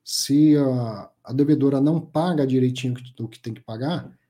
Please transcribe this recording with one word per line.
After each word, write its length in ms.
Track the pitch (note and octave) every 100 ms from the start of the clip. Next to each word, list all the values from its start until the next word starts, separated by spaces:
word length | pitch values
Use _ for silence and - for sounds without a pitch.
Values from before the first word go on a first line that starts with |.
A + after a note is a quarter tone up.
Se 540 | - - - C#3+ D3+ D3
a, 540 | C3+ B2+ A#2 G2+ - _ -
a 80 |
devedora 480 | C3 C#3+ C#3 C#3 C3+
não 180 | C#3+ E3
paga 480 | - D3+ F3+ D#3+ C3+
direitinho 460 | C3 B2+ B2+ B2+
o 20 | B2+
que, 280 | - -
o 40 | A2+
que 120 | -
tem 140 | A#2+
que 60 | G#2+
pagar 500 | - A2 C#3 F3 - _